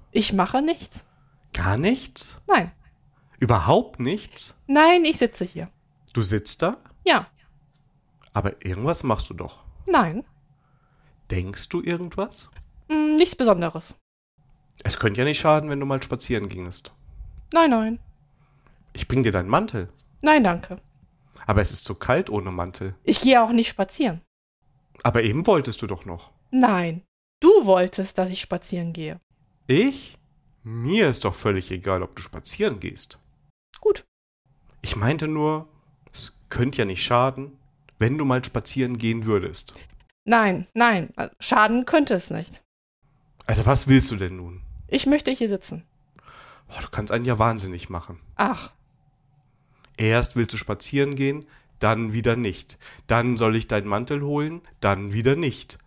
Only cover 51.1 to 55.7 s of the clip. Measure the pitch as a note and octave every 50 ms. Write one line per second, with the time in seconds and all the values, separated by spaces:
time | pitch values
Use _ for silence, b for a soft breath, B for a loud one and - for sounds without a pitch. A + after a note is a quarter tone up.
51.1 | C#3 C3+ C#3 C#3 C#3+ D3+ D3+ b b b b b b - A2 G#2+ A2+ A2+ A#2 G#2+
52.1 | G#2+ A#2 A2 A#2+ A2+ B2 A#2+ G2 F2+ - - - - B B B B B B -
53.1 | A2+ A#2 A#2+ B2 A#2+ A2 A2+ A2 A2 A2+ A2 - A2+ G#2 G2 G#2 G2+ G#2+ B2 C3
54.1 | D3 C#3+ C#3+ C#3+ D3 D3 D3+ D#3 E3 E3+ b b b _ - G3 G2 F#2+ G2+ G2+
55.1 | G#2 A2+ A2 C3 C#3 E3+ E3+ B2+ - - - -